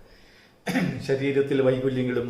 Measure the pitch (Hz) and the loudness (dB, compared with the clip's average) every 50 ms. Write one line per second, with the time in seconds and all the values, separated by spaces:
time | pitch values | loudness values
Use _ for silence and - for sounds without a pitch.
0 | - - - - - - - - - - _ _ _ - - 254 175 143 131 120 | -20 -20 -20 -20 -20 -20 -20 -20 -20 -20 _ _ _ -4 -2 0 -2 -2 -2 -4
1 | - - 135 131 135 143 135 139 139 - 147 135 131 127 131 127 131 135 127 127 | -2 -2 -2 0 0 0 2 2 2 2 2 2 4 2 2 2 0 -2 -2 0
2 | 127 123 120 120 120 117 | -2 -2 -2 -2 -4 -4